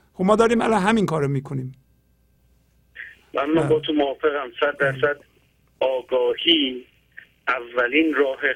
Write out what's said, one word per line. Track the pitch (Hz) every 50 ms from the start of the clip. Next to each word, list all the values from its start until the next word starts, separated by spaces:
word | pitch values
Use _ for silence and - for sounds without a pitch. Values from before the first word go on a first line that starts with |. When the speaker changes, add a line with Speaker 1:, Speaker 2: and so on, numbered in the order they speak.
| _ _ _
Speaker 1:
خب | - 185
ما | 196 214
داریم | 208 226 226 240 226
الان | - 226 220 196
همین | 180 208 233 220 185
کارو | - 160 156 143
می‌کنیم. | 139 139 131 135 - 143 131 127 127 131 _ _ _ _ _ _ _ _ _ _ _ _ _ _ _ _ _ _ _ _ _ _ _ - - - - - _ _ _ -
Speaker 2:
من، | 127 139
من | 151 160
Speaker 1:
بله. | 160 143 139
Speaker 2:
با | 156 151
تو | 147 160 151
موافقم | 151 139 139 131 - 160 151 143 143 135 120 - -
صد | 147 147 143 -
درصد. | 143 135 135 131 147 147 143 - - _ _ _ _ _ _ _ _ _ _ -
آگاهی | 127 131 131 127 123 - 127 127 123 123 120 - 156 170 165 151 139 127 127 123 - _ _ _ _ _ _ - - _ _ _ -
اولین | 123 123 127 120 120 120 123 120 120 135 156 165 156 139
راه | 135 143 131 131 - 143 135 127